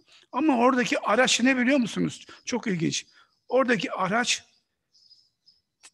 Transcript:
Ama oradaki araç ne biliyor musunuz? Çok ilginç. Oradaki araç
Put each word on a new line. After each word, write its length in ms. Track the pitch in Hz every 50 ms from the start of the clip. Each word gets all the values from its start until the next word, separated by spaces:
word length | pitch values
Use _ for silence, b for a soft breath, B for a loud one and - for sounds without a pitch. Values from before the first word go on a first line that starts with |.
| _ b b b b b
Ama 260 | - 247 294 320 277 233
oradaki 420 | 233 254 254 247 247 - 269 240
araç 420 | - - 202 226 254 233 - -
ne 160 | 226 262 269 254
biliyor 200 | 247 240 285 285
musunuz? 480 | 233 196 - 185 175 156 - - - B B B B
Çok 220 | - - 233 - 233
ilginç. 380 | 185 170 165 147 139 - - b b b b b b b _ -
Oradaki 440 | - 254 269 233 247 190 - 262
araç 520 | - - 190 180 196 233 247 - - - - _ _ _ _ _ _ _ _ _ _ _ _ _ _ _ _ _ _ _ _ _ _ _ _ _ _ _ - -